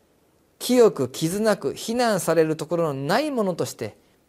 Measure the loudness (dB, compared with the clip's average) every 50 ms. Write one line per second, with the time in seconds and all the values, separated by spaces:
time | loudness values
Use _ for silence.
0 | _ _ _ _ _ _ _ _ _ _ _ -10 -2 2 6 6 6 6 4 2
1 | -4 -4 -4 -4 -4 -2 -2 0 0 0 0 0 -2 -6 -6 -6 -6 -4 -2 0
2 | 0 0 0 0 0 2 2 2 2 2 0 -4 -4 -4 -2 -2 0 -2 -2 -4
3 | -2 0 0 0 0 -2 -2 -2 -2 -2 -2 -2 -4 -6 -6 -8 -10 -10 -10 _
4 | _ _ _ _ _